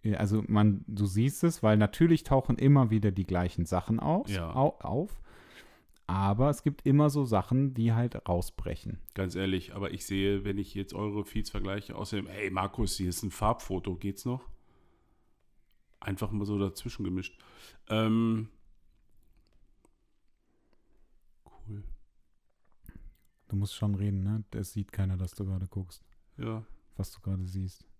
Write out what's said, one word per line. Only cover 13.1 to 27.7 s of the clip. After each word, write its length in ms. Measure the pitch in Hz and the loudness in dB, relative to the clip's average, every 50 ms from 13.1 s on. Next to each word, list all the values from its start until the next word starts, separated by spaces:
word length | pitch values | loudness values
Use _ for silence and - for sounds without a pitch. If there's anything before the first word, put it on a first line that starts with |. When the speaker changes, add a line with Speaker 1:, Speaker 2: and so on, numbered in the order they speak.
| 87 - - | -2 -4 -6
Speaker 2:
ein 80 | 98 | -6
Farbfoto, 640 | - - 107 107 - - - - 98 92 87 101 92 | -4 0 0 0 0 0 -4 -6 -6 -4 -4 -6 -8
geht's 280 | 85 - 98 98 - - | -4 -6 -6 -6 -6 -6
noch? 220 | 127 123 131 - - - - _ _ _ _ _ _ _ _ _ _ _ _ _ _ _ _ _ _ _ _ _ _ _ _ _ _ _ _ | -6 -6 -6 -8 -12 -16 -16 _ _ _ _ _ _ _ _ _ _ _ _ _ _ _ _ _ _ _ _ _ _ _ _ _ _ _ _
Einfach 320 | - - 95 90 110 95 | -6 -6 -4 -4 -4 -4
mal 140 | - 104 101 | -2 -2 -2
so 120 | 101 104 | -2 0
dazwischen 460 | 101 98 95 95 - - 117 - - 104 | 0 0 -2 -4 -6 -12 -10 -8 -6 -4
gemischt. 360 | 92 90 92 90 - - _ - - - - - - - - - | -4 -4 -4 -6 -8 -14 _ -20 -20 -20 -20 -20 -20 -20 -20 -8
Ähm, 600 | - 110 110 113 110 110 113 113 113 113 110 110 110 - - - - - - _ _ _ _ _ _ - - _ _ _ _ _ _ _ - - _ _ _ _ _ _ _ _ _ _ _ _ _ _ _ _ _ _ _ _ _ _ _ _ _ _ _ - _ _ - _ _ _ _ _ - - - - | -4 0 0 2 4 4 2 2 2 0 -2 -4 -8 -14 -20 -20 -20 -20 -20 _ _ _ _ _ _ -20 -20 _ _ _ _ _ _ _ -20 -20 _ _ _ _ _ _ _ _ _ _ _ _ _ _ _ _ _ _ _ _ _ _ _ _ _ _ _ -20 _ _ -20 _ _ _ _ _ -20 -20 -16 -14
cool. 160 | 104 104 101 98 - - - - _ _ _ _ _ _ _ _ _ _ _ _ _ - - - - - - - - - _ _ _ _ _ _ | -12 -12 -10 -10 -10 -12 -12 -14 _ _ _ _ _ _ _ _ _ _ _ _ _ -20 -20 -20 -20 -20 -18 -18 -18 -20 _ _ _ _ _ _
Speaker 1:
Du 80 | _ 107 | _ -4
musst 200 | 98 101 101 - | -2 -2 -4 -4
schon 200 | - 107 104 101 | -2 -2 -2 0
reden, 280 | 95 101 104 101 95 95 | 0 -2 -2 -2 -2 -2
ne? 200 | 98 107 110 104 _ | -2 -2 -4 -6 _
Es 220 | - 110 98 - - | -8 -8 -8 -6 -6
sieht 180 | 107 98 - | -6 -6 -6
keiner, 260 | - 98 98 95 92 | -4 -2 -2 -2 -2
dass 140 | 90 92 87 | -2 -4 -6
du 140 | - - 101 | -6 -8 -6
gerade 220 | 95 95 92 95 | -4 -4 -4 -6
guckst. 360 | 90 - 98 92 90 - - - _ - - _ _ _ | -6 -6 -8 -8 -8 -12 -20 -20 _ -20 -20 _ _ _
Speaker 2:
Ja. 260 | - 123 113 110 110 110 - - - _ _ - | -10 -8 -6 -6 -8 -10 -12 -18 -18 _ _ -8
Speaker 1:
Was 140 | - 98 - | -8 -8 -8
du 80 | - - | -8 -10
gerade 240 | - 95 95 92 92 | -6 -6 -4 -4 -4
siehst. 400 | 90 92 98 95 92 | -6 -6 -6 -6 -6